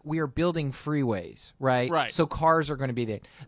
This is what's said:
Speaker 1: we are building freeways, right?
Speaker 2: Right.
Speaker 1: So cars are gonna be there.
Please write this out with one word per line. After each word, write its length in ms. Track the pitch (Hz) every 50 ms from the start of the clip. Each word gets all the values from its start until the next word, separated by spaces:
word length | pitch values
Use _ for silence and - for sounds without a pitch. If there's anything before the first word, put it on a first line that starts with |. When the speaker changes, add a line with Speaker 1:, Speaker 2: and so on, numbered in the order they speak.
| -
Speaker 1:
we 160 | 151 156 160
are 80 | 156
building 440 | 139 120 160 165 175 165 165 147 135 123
freeways, 800 | - - 147 151 147 135 117 107 92 85 - - - - - - -
right? 300 | 139 131 127 127 123 131
Speaker 2:
Right. 220 | 170 156 131 110
Speaker 1:
So 140 | - - 160
cars 420 | 139 - - 160 160 160 165 151 139
are 60 | 151
gonna 160 | 131 135 131 120
be 120 | 123 120
there. 160 | 110 107 - - - - - -